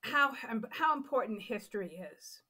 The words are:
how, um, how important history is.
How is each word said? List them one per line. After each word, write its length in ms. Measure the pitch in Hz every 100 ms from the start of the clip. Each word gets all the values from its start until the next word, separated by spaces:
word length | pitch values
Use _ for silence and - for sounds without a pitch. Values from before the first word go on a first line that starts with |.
how, 300 | - 285 277 277 -
um, 160 | 226 233
how 260 | - 320 294
important 460 | 277 269 220 208
history 600 | - 208 - 208 180 165 165 -
is. 240 | - - _